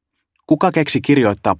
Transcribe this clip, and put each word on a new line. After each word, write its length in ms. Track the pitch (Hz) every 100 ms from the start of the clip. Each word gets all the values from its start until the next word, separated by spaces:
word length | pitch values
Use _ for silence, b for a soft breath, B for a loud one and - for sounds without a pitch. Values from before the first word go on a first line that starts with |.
| _ _ _ _ -
Kuka 240 | 156 185
keksi 300 | 160 151 127
kirjoittaa 540 | - 139 113 101 107